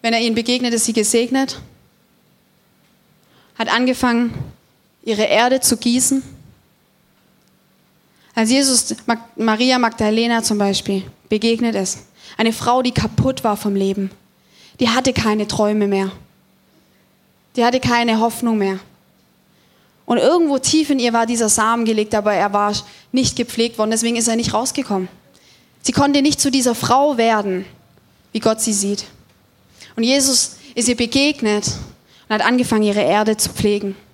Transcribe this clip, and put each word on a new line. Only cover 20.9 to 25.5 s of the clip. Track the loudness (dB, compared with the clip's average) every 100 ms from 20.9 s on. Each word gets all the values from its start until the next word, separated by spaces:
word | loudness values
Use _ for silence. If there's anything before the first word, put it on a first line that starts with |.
| 0
ihr | 2
war | 0 0
dieser | 0 0
Samen | 2 2 0 0
gelegt, | 0 0 0
aber | 0
er | 0 0
war | 0 0 -2 -10 -20 _
nicht | -2 -2 -2
gepflegt | -6 -2 -4 0
worden, | -2
deswegen | 0 -2 -2
ist | -2
er | -2
nicht | -2 -2
rausgekommen. | -4 -6 -4 -4 -4 -12 _ _ _